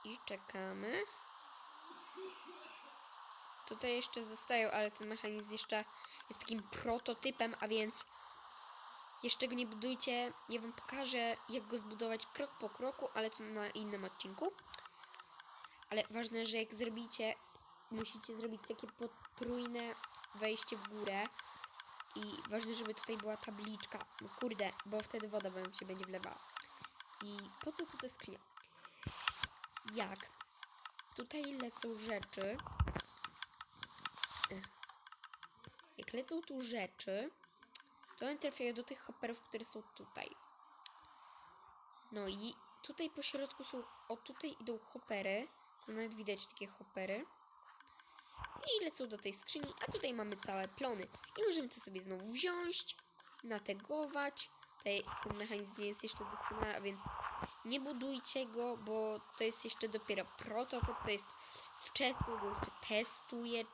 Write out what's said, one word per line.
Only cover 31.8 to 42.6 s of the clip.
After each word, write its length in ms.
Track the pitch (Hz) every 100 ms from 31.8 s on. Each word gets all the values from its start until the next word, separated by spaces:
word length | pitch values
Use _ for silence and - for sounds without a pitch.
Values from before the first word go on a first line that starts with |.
| 240 220
rzeczy, 580 | 220 208 - - 196 240 - - - - - - - - - - - - - - - - - - - 190 196 - - - - - - - - - - - - -
jak 160 | -
lecą 280 | 233 262 330
tu 200 | 330 269
rzeczy, 720 | 240 233 185 - - 196 269 - - - - - - - - -
to 80 | 247
one 120 | 294
trafiają 360 | 294 269 247
do 100 | 233
tych 180 | 247 269
hopperów, 400 | - 233 233 226
które 240 | - 220 226
są 180 | 226
tutaj. 460 | - - 190 - - - - - - - - - - - - - - - - - - - -
No 160 | 208 202
i 280 | 202 220 -